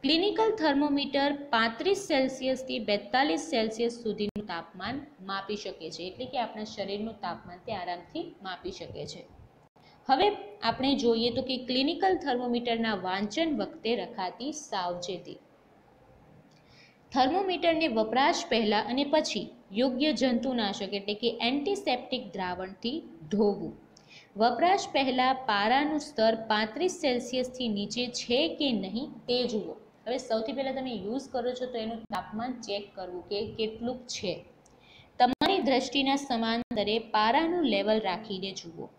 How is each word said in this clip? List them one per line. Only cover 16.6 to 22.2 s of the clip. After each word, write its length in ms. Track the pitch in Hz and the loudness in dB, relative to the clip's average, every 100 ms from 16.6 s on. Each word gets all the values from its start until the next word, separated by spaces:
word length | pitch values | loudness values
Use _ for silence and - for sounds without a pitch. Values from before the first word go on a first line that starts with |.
| _ - - _ _ | _ -20 -20 _ _
થર્મોમીટરને 760 | 262 269 349 392 349 339 320 320 | 2 4 4 0 2 2 2 2
વપરાશ 540 | 226 220 240 294 339 - | 2 2 4 4 2 0
પહેલા 320 | 220 214 208 | 2 2 2
અને 240 | 220 254 | 0 -2
પછી 460 | 285 311 311 208 - - - | 2 2 2 -4 -6 -14 -8
યોગ્ય 400 | 190 262 240 302 | 0 2 2 0
જંતુનાશક 840 | 220 254 233 269 240 214 - 190 | 4 2 2 0 0 0 -2 -4
એટલે 200 | 202 196 | -4 -4
કે 240 | 208 233 220 | -2 -2 0
antiseptic 920 | 233 285 294 392 - 247 - 233 | 0 0 0 -2 0 -2 -2 -6